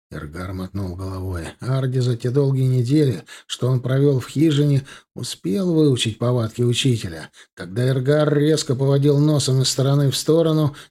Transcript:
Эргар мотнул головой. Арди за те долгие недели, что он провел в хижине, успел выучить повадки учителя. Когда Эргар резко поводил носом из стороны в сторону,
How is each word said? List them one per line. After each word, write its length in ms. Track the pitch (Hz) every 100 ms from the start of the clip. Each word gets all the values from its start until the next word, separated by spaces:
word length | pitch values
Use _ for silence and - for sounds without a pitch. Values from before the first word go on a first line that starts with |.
| -
Эргар 380 | 78 73 82 92
мотнул 420 | 92 92 101 92
головой. 540 | 87 95 92 92 87 76 -
Арди 400 | 110 135 131 127
за 180 | 123 120
те 140 | 123
долгие 380 | 135 139 135 131
недели, 560 | 127 120 151 135 95 - - -
что 200 | - 123
он 140 | 123
провел 400 | 123 135 143 131
в 80 | -
хижине, 580 | 135 160 143 147 139 139 - _ -
успел 580 | 127 - 165 202 180
выучить 440 | 160 151 120 113 110
повадки 440 | 120 123 113 -
учителя. 680 | 120 117 135 113 95 80 - - -
Когда 300 | - 87 101
Эргар 480 | 131 131 127 151 147
резко 440 | 143 147 147 - 127
поводил 420 | 135 139 143 143
носом 440 | 151 147 131 131
из 60 | 131
стороны 440 | - 135 143 139
в 40 | -
сторону, 600 | - 160 165 156 147 139 -